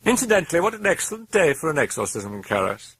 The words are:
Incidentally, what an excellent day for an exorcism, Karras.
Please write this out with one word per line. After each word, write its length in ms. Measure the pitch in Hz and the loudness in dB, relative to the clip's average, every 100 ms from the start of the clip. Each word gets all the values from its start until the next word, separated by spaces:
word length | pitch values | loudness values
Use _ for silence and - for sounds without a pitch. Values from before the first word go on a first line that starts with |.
Incidentally, 560 | - 240 247 208 170 165 | 2 0 4 2 2 2
what 140 | 170 | 0
an 120 | 220 202 | 0 -2
excellent 440 | 180 - 220 226 | 0 -2 -8 -2
day 220 | 214 170 | 2 4
for 160 | 135 160 | 2 -2
an 80 | 147 | 0
exorcism, 640 | 117 - 107 - 101 101 | 0 0 -4 -4 -8 -10
Karras. 540 | 98 104 95 101 - - | -4 0 0 -4 -10 -20